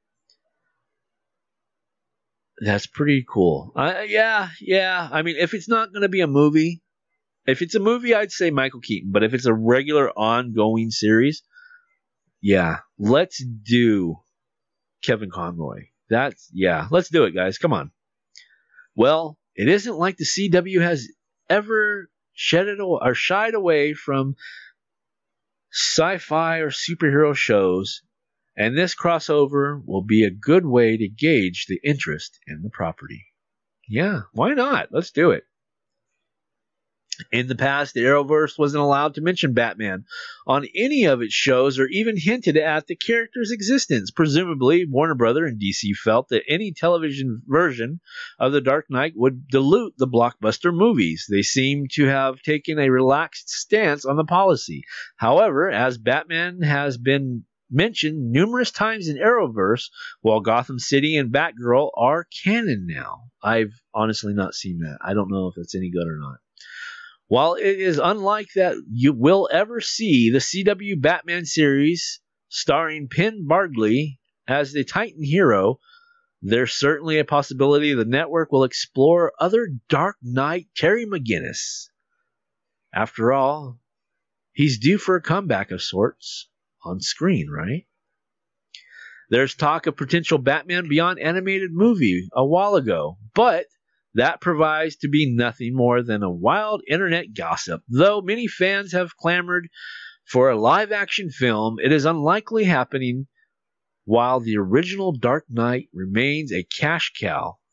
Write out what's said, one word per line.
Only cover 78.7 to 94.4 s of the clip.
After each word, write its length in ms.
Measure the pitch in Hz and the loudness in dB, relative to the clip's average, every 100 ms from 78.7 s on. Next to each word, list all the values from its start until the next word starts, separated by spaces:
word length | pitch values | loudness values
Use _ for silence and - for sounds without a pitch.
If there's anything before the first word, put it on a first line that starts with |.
| - - - 147 170 165 - | 0 -8 2 4 4 2 0
other 280 | 170 220 226 127 - | 0 0 0 -8 -2
Dark 280 | 143 180 - | 0 0 -4
Knight 460 | 123 127 139 175 - - | -6 -2 -2 -4 -8 -2
Terry 320 | 156 220 226 | 0 2 -2
McGinnis. 800 | 190 120 87 73 - - - - _ _ _ _ _ _ _ _ _ _ | -6 -4 -4 -4 -10 -12 -12 -16 _ _ _ _ _ _ _ _ _ _
After 380 | - 113 - 113 | -6 -6 -2 0
all, 480 | 135 135 151 139 120 _ _ _ _ _ _ _ | 2 0 -2 -8 -16 _ _ _ _ _ _ _
he's 260 | - 147 117 | 0 0 2
due 220 | 123 196 | 2 0
for 160 | - 180 | 2 -2
a 60 | |
comeback 500 | - 175 190 101 101 | 0 -2 0 -4 -4
of 100 | 92 | -8
sorts 680 | - 92 117 - - - - _ _ _ | -6 -2 -2 -2 -16 -16 -18 _ _ _
on 160 | - 95 | -12 -8
screen, 500 | - - 170 156 76 | -8 -4 -2 -2 -4
right? 380 | - 127 151 - _ _ _ _ _ _ _ _ - _ - - - _ | -8 -8 -8 -10 _ _ _ _ _ _ _ _ -20 _ -20 -20 -20 _
There's 240 | 117 135 - | 0 2 0
talk 320 | 151 160 160 | 0 0 -2
of 100 | - | -4
potential 400 | 139 170 165 156 | -2 -2 2 0
Batman 500 | 127 151 170 180 170 | 2 0 -2 -6 0
Beyond 320 | 147 170 180 | 2 2 0
animated 520 | 151 180 190 190 190 | -2 -2 -2 -4 -4
movie 560 | 165 226 214 120 90 92 | 2 2 4 2 0 -2
a 140 | 123 135 | 0 2
while 300 | 170 202 196 | 2 4 2
ago, 420 | 120 85 73 87 107 | 2 -2 -2 -8 -6
but 320 | - 240 175 - _ _ _ _ - | 2 2 2 -4 _ _ _ _ 0
that 260 | 131 - | 0 0